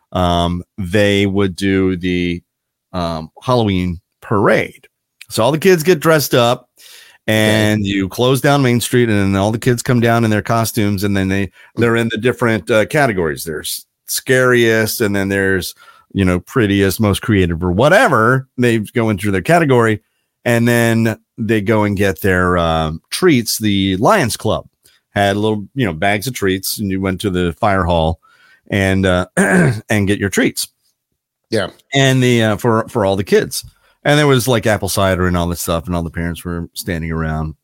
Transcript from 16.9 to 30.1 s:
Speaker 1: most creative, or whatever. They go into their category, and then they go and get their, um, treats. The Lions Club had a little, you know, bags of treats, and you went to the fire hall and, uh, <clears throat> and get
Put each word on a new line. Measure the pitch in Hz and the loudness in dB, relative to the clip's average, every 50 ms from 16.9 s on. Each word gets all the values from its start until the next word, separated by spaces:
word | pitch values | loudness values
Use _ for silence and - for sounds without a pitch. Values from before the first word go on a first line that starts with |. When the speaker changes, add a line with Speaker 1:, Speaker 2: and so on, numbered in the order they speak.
| - - | 0 0
Speaker 1:
most | 110 101 90 - | 0 0 0 0
creative, | - - 107 95 90 85 85 80 | 0 0 2 2 2 0 -2 -2
or | 90 90 | -2 -2
whatever. | 87 101 135 151 185 233 269 208 135 110 110 120 131 131 131 - _ | 2 2 4 4 4 4 4 4 4 4 4 4 2 0 -2 -6 _
They | 123 120 120 113 113 | 0 0 2 2 0
go | 101 - - 120 113 110 | -2 -4 -2 -2 0 0
into | 107 90 104 104 | 0 -2 -2 -2
their | 98 90 | -2 -2
category, | - - 165 170 160 135 127 120 113 110 107 - - _ _ _ _ _ _ _ - | 2 2 2 4 4 4 4 4 4 2 0 -2 -6 _ _ _ _ _ _ _ -2
and | 117 117 117 117 | 0 2 2 2
then | 120 120 117 117 117 113 113 113 113 107 - _ _ _ | 2 2 2 2 2 2 2 0 0 -2 -4 _ _ _
they | - 113 101 113 107 | -8 -2 -2 -2 0
go | 98 113 113 107 104 | 0 0 0 2 0
and | 104 101 92 | 0 0 0
get | 101 98 92 - | 0 0 -2 -2
their, | - 95 90 90 90 90 90 | -2 0 2 2 2 2 2
um, | 87 85 82 80 80 80 78 82 - - _ | 2 0 0 0 0 -2 -4 -6 -8 -10 _
treats. | - - 185 180 143 120 110 - - - | -6 0 2 2 2 2 0 -2 -6 -4
The | 107 104 101 98 95 98 92 92 | -2 -2 0 0 0 0 0 0
Lions | 123 175 220 196 131 98 - - | 2 2 2 2 0 -2 -4 -4
Club | - 110 87 71 - - _ _ _ _ _ _ _ _ | -4 -4 -4 -4 -6 -12 _ _ _ _ _ _ _ _
had | _ 101 101 98 101 | _ 0 0 0 0
a | 104 | 0
little, | 107 110 110 104 95 - _ | 0 -2 -2 -4 -6 -8 _
you | 135 120 | -4 -2
know, | 92 | -2
bags | 80 80 101 101 104 104 95 | -2 -2 -2 -2 -2 -2 -4
of | 135 | -8
treats, | 123 - 101 95 92 98 - - - 107 | -6 -4 -2 -2 -2 -2 -4 -8 -8 -6
and | 104 98 | -4 -4
you | 95 95 | -4 -2
went | 95 95 92 87 | -2 -4 -4 -2
to | - 101 | -4 -2
the | 90 90 90 85 80 - | -2 0 -2 -2 -2 -2
fire | 113 104 98 95 90 | -2 0 0 0 0
hall | 87 87 82 78 82 82 - _ _ _ _ _ _ _ _ _ - | 0 0 0 0 0 -2 -4 _ _ _ _ _ _ _ _ _ -4
and, | - 98 98 95 95 95 95 | -2 0 0 0 0 0 2
uh, | 92 90 90 92 - | 2 0 0 -2 -2
<clears throat> | _ | _
and | 185 202 196 190 180 165 135 107 110 - - 110 104 98 | -2 0 2 2 2 2 2 -2 -4 -4 -2 -2 0 0
get | 95 | 0